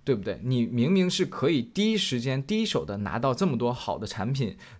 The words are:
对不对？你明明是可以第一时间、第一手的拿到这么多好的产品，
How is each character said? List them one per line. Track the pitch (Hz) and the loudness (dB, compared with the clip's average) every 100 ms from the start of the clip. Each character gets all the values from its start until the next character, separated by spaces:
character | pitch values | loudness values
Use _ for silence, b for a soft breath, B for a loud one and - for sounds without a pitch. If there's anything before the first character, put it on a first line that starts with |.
对 | - 127 | -2 0
不 | |
对？ | 110 85 | -2 -4
你 | 120 127 113 | 0 0 2
明 | 120 135 | 2 4
明 | 190 180 | 4 4
是 | 185 175 | 2 -2
可 | - 175 | 0 2
以 | 151 | 2
第 | 117 - 214 | 0 0 2
一 | 214 | 2
时 | - 123 | 0 -2
间、 | 127 131 | 0 -2
第 | 135 214 | 0 0
一 | 214 | 0
手 | 139 78 | -2 -2
的 | 101 | -4
拿 | 101 113 | -4 0
到 | 135 | 0
这 | 123 190 | 2 0
么 | 120 | 2
多 | 120 | 0
好 | 123 - 82 | -2 -4 -4
的 | 104 | -6
产 | - 107 | -6 -4
品， | 135 110 - B | -2 -2 -6 B